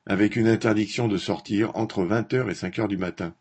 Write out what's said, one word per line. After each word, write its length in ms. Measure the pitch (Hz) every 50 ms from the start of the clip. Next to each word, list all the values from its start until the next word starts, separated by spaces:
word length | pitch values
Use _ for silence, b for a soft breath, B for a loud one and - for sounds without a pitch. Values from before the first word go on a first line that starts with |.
| _
avec 300 | - 98 92 104 104 107
une 120 | 120 113 113
interdiction 600 | 113 110 - 113 107 104 107 101 - - 120 113
de 100 | 101 90
sortir 580 | - - 98 - - - 107 101 110 - -
entre 280 | - 113 107 - 104 92
vingt 280 | 85 107 117 110 - -
heures 160 | 127 127 107
et 60 | 87
cinq 240 | - - 92 90 -
heures 80 | 113 104
du 100 | 101 90
matin. 360 | 92 87 85 - 95 82 85 _